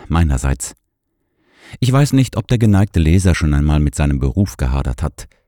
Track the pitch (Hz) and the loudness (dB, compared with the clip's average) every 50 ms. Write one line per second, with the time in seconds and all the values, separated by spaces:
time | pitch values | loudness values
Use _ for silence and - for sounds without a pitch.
0 | - - 78 85 85 73 67 62 - 67 65 - - - - _ _ _ _ _ | -6 -4 -2 0 0 0 0 -2 -2 -4 -4 -4 -8 -12 -16 _ _ _ _ _
1 | _ _ _ _ _ _ _ _ _ _ _ _ - - - - 123 123 127 139 | _ _ _ _ _ _ _ _ _ _ _ _ -20 -20 -10 -4 -2 0 2 2
2 | 143 - 139 135 127 - - 113 - - 123 110 117 107 101 95 107 - - 85 | 2 2 2 2 0 0 -2 -6 -4 -2 0 2 2 4 4 4 2 2 0 0
3 | 78 78 85 98 92 92 80 - 80 76 71 71 73 76 73 73 73 71 - - | 2 2 2 2 4 2 2 2 0 0 0 2 2 2 2 2 0 0 -2 -2
4 | 76 71 71 65 69 67 - 95 104 - - - 67 64 67 69 65 64 64 - | -2 -2 -2 -2 -2 -2 -2 -2 -2 -4 -4 -4 -4 -2 -2 -2 -4 -4 -6 -6
5 | - 67 - - - - _ _ _ | -6 -8 -8 -10 -20 -20 _ _ _